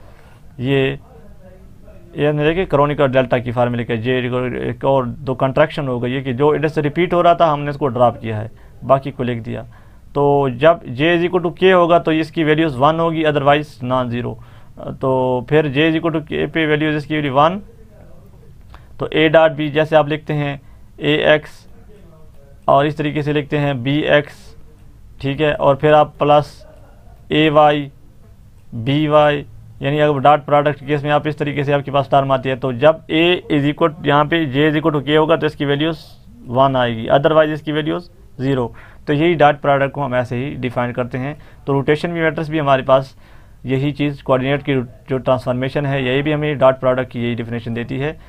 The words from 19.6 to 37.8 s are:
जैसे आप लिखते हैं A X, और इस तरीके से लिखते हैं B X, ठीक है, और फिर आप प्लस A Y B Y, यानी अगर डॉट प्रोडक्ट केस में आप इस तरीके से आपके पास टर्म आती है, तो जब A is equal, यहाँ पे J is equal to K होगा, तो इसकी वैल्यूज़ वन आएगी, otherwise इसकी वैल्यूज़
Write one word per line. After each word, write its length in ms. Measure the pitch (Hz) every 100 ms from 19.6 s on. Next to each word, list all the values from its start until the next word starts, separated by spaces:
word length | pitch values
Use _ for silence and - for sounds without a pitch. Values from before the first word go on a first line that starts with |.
| 151
जैसे 260 | 143 156 156
आप 120 | 143
लिखते 260 | 151 -
हैं 280 | 151 143 139 - - - -
A 400 | 147 151 - 151
X, 80 | - - - - - - - - - - - - -
और 180 | 139 151
इस 120 | 151
तरीके 260 | 147 147
से 100 | 143
लिखते 240 | 151 143 151
हैं 160 | 143 135
B 180 | 127 147 147 147
X, 100 | 147 - - - - - - - - -
ठीक 200 | 135 139
है, 120 | 151
और 220 | - 143 135
फिर 180 | 151
आप 200 | 151 147 -
प्लस 480 | 143 147 143 - - - - - - - -
A 180 | 151 156
Y 240 | 151 151 151 139 - - - - - - - - 120
B 220 | 113 143 151
Y, 340 | 151 147 147 147 - - -
यानी 180 | 139 151
अगर 200 | 151 143
डॉट 260 | 139 147 143
प्रोडक्ट 400 | 147 147 143 131
केस 180 | 147
में 80 | 147
आप 160 | 147 147
इस 100 | 147
तरीके 260 | 147 139
से 100 | 139
आपके 180 | 143 139
पास 180 | 139 139
टर्म 200 | 143 139
आती 180 | 135 127
है, 60 | 127
तो 180 | 135
जब 320 | 120 147 160 -
A 340 | 160 170 180 -
is 220 | 151 143
equal, 320 | 147 165 151 143
यहाँ 200 | 143 147
पे 200 | 170 156
J 260 | 131 156
is 100 | 151
equal 200 | 160 147
to 60 | 131
K 100 | 156
होगा, 180 | 156 160
तो 100 | 151
इसकी 200 | - 143
वैल्यूज़ 320 | 143 160 160 - - - - -
वन 280 | 120 135 131
आएगी, 320 | 120 113 117
otherwise 420 | 139 156 156 156
इसकी 220 | 156 151
वैल्यूज़ 380 | 151